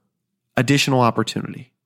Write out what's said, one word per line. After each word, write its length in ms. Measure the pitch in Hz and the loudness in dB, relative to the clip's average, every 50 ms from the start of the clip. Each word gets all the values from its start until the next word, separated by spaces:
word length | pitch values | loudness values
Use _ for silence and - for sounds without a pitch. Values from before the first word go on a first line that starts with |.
| _ _ _ _ _ _ _ _ _ _ _ - | _ _ _ _ _ _ _ _ _ _ _ -2
additional 420 | 127 117 143 139 - - 135 127 | 2 2 2 2 2 2 2 2
opportunity, 720 | 123 117 110 - 110 - - 110 - - - - 123 - _ _ _ | 2 2 2 0 -4 -4 -6 -8 -8 -8 -12 -16 -18 -20 _ _ _